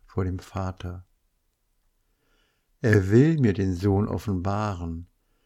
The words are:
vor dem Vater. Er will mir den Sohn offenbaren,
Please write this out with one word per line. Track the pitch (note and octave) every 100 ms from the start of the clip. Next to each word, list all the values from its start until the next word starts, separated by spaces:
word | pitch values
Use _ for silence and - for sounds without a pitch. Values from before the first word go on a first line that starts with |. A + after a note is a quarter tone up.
| -
vor | -
dem | F#2 F#2
Vater. | - G2 F#2 F#2 F2+ F2+ - _ _ _ _ _ _ _ _ _ _ _ _ _ _ _ _ _
Er | A#2+ G#2+ F#2+
will | A2+ D3+ D#3+
mir | A#2+
den | F#2+ F#2+
Sohn | F2 G2+ G2 G#2
offenbaren, | F#2 - F#2 F#2+ G2+ G#2+ F2+ E2+ E2 E2+ _ _ _